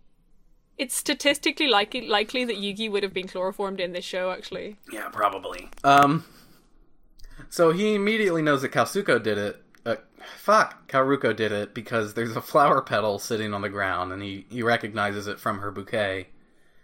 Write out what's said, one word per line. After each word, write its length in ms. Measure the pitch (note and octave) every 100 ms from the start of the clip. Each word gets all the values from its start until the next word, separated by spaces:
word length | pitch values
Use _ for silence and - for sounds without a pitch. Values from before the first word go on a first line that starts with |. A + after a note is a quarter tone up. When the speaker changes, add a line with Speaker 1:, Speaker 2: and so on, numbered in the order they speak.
| _ _ _ _ _ _ _ -
Speaker 1:
it's 160 | C4 -
statistically 720 | - G4 C#4+ C#4+ D#4+ - D4
likely, 400 | G3+ G#3 B3+ -
likely 360 | G#3 G#3+ B3+ B3
that 100 | G3+
Yugi 340 | G3+ G3 A3+
would 140 | G3
have 100 | F#3+
been 140 | F#3+ F#3
chloroformed 520 | F#3 F#3 G3 G3 F#3+
in 120 | F3+
this 140 | F3+ -
show, 260 | F#3 F#3
actually. 460 | F#3 - F#3 F3 G#3 -
Speaker 2:
Yeah, 180 | - -
probably. 600 | A3+ G2+ G2 - F#2 - -
Um, 400 | C#3 C#3 C#3+ D#3+ - - - - _ - - - - - - - -
so 220 | - E3
he 220 | F3 G#3+
immediately 480 | G#3 G3+ A3 G3+ E3
knows 200 | D3+ C#3
that 80 | C3
Kalsuko 500 | C#3 A#2 G3 G3+ B2
did 160 | A2 G#2
it. 240 | G2+ - _ - A#2
Uh, 100 | A2 - _ - -
fuck, 520 | - G#3+ - - -
Karuko 440 | C#3 C3+ C#3 A#2+ G#2+
did 160 | G#2+
it 220 | G2+ G#2
because 400 | B2 G#2 A#2 G#2 A#2
there's 200 | A#2 A2
a 60 |
flower 400 | - D#3 C#3+ C3+
petal 380 | - A2+ G#2+ G2+
sitting 340 | - A2+ G#2+
on 80 | G2+
the 80 | G2+
ground, 420 | G2+ F#2+ F2+ F#2
and 120 | F#2
he, 220 | G2+ G2 -
he 140 | B2
recognizes 640 | A2+ A#2 A2 G#2+ G#2 G#2 G2+
it 120 | -
from 200 | A2+ G2+
her 100 | G2+
bouquet. 560 | G2+ G2 A2+ G2+ F#2+ F#2 - _ _ _ _